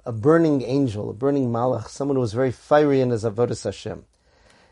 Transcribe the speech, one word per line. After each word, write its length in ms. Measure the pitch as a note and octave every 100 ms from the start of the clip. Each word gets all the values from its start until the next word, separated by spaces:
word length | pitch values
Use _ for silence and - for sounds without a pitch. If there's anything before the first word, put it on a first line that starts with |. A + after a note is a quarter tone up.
| -
a 40 |
burning 520 | A2+ C3+ E3 E3 C#3+
angel, 480 | A#2 C3+ C3+ G#2 G#2
a 20 |
burning 380 | G#2 C3+ C#3+ B2
malach, 360 | A#2 B2+ A#2 A2+
someone 280 | - C#3+ C3+
who 60 |
was 120 | A#2+
very 180 | A2 C3
fiery 480 | A2+ - D3 D3+ C3+
in 120 | B2+
his 120 | A#2
avodas 400 | A2+ G#2 A#2+ A#2
Hashem. 420 | G#2+ - G#2 F2+ - _ _ _ _ _ _